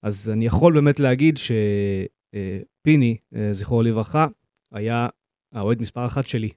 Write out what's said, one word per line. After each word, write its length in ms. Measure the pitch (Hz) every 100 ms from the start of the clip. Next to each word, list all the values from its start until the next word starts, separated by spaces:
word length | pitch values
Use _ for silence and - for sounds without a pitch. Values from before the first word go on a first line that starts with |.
אז 280 | 107 98 107
אני 140 | 110 113
יכול 260 | - 170
באמת 260 | 156 147 143
להגיד 360 | 135 127 156 147
ש-, 160 | - 113 104 101 101 98 95 _ _
אה, 240 | 101 95 95 - _
פיני, 340 | - 156 123 113 _ 113
אה, 160 | 104
זכרו 300 | 101 104 120
לברכה, 440 | 117 110 110 151 156 - _ _ _
היה 360 | 104 110 117 120 - _ _ _
האוהד 300 | 120 101 117
מספר 240 | 117 - 123
אחת 200 | 139 131
שלי. 220 | 123 110